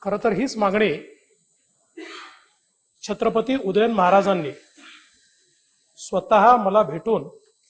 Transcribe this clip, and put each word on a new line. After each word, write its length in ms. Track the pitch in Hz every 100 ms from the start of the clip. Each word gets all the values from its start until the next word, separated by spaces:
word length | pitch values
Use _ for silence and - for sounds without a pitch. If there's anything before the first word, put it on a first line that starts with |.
खरं 140 | 196 202
तर 80 | 226
हीच 240 | 185 269 220
मागणी 360 | 226 202 208 151 - - _ _ _ _ _ _ _ - - - - - _ _ _ _ _ _
छत्रपती 540 | - 202 226 226 220 262
उदयन 280 | 190 190 233
महाराजांनी 580 | 220 180 196 196 190 143 - _ _ - - _ _ _ _ _ _ _ _ _ -
स्वतः 580 | - 190 - 214 214 247
मला 260 | 190 208
भेटून 460 | 165 160 220 208 - - _ _